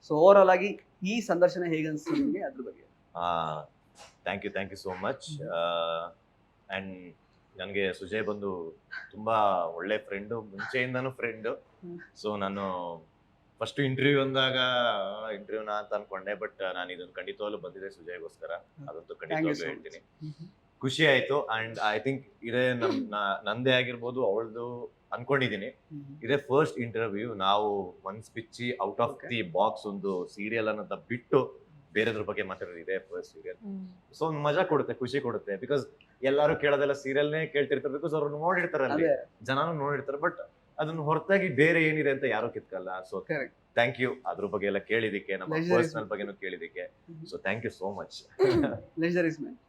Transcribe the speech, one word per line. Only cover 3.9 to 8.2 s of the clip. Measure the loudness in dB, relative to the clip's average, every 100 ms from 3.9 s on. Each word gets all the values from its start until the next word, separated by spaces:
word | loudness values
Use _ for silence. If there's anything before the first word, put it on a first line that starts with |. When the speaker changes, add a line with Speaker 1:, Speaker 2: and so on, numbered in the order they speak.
| -20 -20 _ -6
Speaker 2:
thank | -4 -4
you, | -4
thank | -6 -8
you | -10
so | -4
much. | -4 -6 -8 -10
Speaker 1:
ಹ್ಮ್. | -6
Speaker 2:
ಆ, | -2 0 0 0 -2 -6 -12 _ _ _ _ _ -8
and | -8 -12 -16 -20 _ _ _ -12
ನನ್ಗೆ | -4 0 0
ಸುಜಯ್ | -2 -4 -4